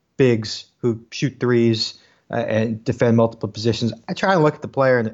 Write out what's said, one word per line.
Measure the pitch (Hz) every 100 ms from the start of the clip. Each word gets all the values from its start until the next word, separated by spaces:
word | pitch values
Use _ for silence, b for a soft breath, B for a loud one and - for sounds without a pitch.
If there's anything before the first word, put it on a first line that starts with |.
| _ -
bigs | 131 113 107 - - _
who | 123 110 -
shoot | - 139 -
threes, | 123 120 117 110 - b b b -
uh, |
and | 117 - 110 117 110
defend | - 117 120 117
multiple | 117 - 107
positions. | 104 113 107 117 - -
I |
try | 185 196
and | 185
look | 151 147
at |
the | -
player | 139 131 123
in, | 110